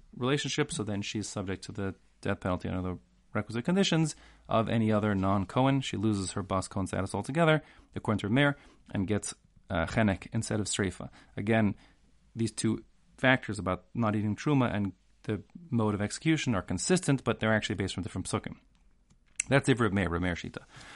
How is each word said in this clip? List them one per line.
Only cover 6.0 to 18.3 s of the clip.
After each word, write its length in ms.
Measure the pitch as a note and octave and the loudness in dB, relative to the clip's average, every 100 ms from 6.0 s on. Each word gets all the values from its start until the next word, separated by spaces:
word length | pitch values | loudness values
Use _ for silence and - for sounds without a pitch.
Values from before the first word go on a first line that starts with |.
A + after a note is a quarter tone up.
| A2 G2+ F#2 | 0 0 -2
her 100 | G2+ | -6
bas 240 | F#2 F#2+ - | -2 -2 -2
Kohen 200 | G2 F#2 | -4 -2
status 260 | F#2+ G2 | -2 -2
altogether, 500 | G2 G2+ D3+ D#3+ D#3 - - _ - | -4 -2 2 4 4 0 -18 _ -6
according 240 | - G2+ | 0 0
to 100 | G2+ | 2
Meir, 260 | B2 C#3+ C#3 - _ - | 4 4 2 -10 _ -6
and 160 | G2+ F#2 | -4 0
gets, 260 | G2+ - - _ _ - | 0 -2 -12 _ _ -4
uh, 180 | F2 D#2+ | -2 0
chenek 400 | A#2+ G#2+ F2+ - | 2 2 2 -4
instead 280 | A2 - G#2+ | -6 -2 -4
of 80 | G2+ | -2
sreifa. 420 | - F#2+ - - - - - | -2 -2 -4 -12 -16 -14 -6
Again, 400 | G#2 A2+ G#2 - - _ _ _ _ A2+ | 2 4 4 0 -12 _ _ _ _ -4
these 160 | A2+ | -4
two 320 | - A2+ A2 - _ _ - | 0 -2 -2 -6 _ _ 0
factors 420 | C3 B2+ - F#2+ | 4 4 0 -4
about 260 | F#2 F#2 - | -2 -4 -4
not 220 | A2+ A2 G#2+ | -2 0 0
eating 200 | G#2+ G2+ | -2 -2
truma 380 | D3+ C#3 A#2+ | 0 2 2
and 200 | G#2 G2 - _ _ | 0 -4 -6 _ _
the 180 | - G2+ - - E3+ | -6 -6 -8 -20 -4
mode 240 | A#2 G#2+ G#2 | 0 2 0
of 60 | |
execution 520 | G#2 - D#3+ D#3 B2+ | -2 -2 0 2 2
are 80 | G2 | -2
consistent, 600 | - F#2 - F3+ - C3+ | -2 -4 2 2 2 0
but 160 | - G#2+ | 0 0
they're 140 | A2 | 2
actually 220 | A2 - G2+ | 2 0 -2
based 200 | F#2+ - | -2 -4
from 80 | |
different 260 | - F#2+ | -6 -6
psukim. 280 | - | -4